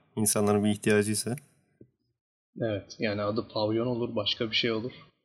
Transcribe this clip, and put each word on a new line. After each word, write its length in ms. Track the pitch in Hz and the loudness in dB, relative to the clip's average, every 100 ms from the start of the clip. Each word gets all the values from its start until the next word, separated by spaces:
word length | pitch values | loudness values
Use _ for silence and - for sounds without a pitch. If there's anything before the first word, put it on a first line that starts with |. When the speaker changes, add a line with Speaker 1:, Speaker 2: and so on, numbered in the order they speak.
| _ - | _ -2
Speaker 1:
İnsanların 480 | 104 110 104 104 | 0 2 4 4
bir 60 | 104 | 4
ihtiyacıysa. 640 | 104 110 104 104 107 107 123 - _ _ _ - _ _ _ _ _ _ - | 2 4 4 4 0 -4 -6 -8 _ _ _ -20 _ _ _ _ _ _ -6
Speaker 2:
Evet. 340 | 113 101 - - | -4 -4 -6 -6
Yani 240 | 113 104 | -2 0
adı 260 | 104 110 110 | -2 -2 -4
pavyon 340 | 110 107 113 123 | -2 0 0 0
olur, 300 | 120 120 117 | -2 -2 -2
başka 340 | 104 - 113 | -2 -2 -2
bir 60 | - | 0
şey 160 | 120 | 0
olur. 200 | 110 123 - - _ | -2 -4 -10 -20 _